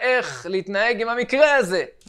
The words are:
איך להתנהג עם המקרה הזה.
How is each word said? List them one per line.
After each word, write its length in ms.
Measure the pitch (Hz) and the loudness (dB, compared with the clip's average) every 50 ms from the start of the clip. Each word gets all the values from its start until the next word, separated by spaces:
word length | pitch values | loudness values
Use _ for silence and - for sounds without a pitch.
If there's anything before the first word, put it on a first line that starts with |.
איך 440 | - 254 254 254 214 - 139 - - 175 | 2 0 0 0 0 -4 -10 -12 -10 -6
להתנהג 520 | 190 190 185 - 202 196 214 233 247 202 | -6 -6 -6 -4 -2 -2 0 0 0 -2
עם 80 | 226 226 | -2 -4
המקרה 460 | 233 240 240 233 - 269 302 302 285 | -2 -4 -2 -2 4 4 4 6 6
הזה. 300 | 277 226 175 185 180 143 - - _ _ | 2 2 2 0 -2 -4 -4 -10 _ _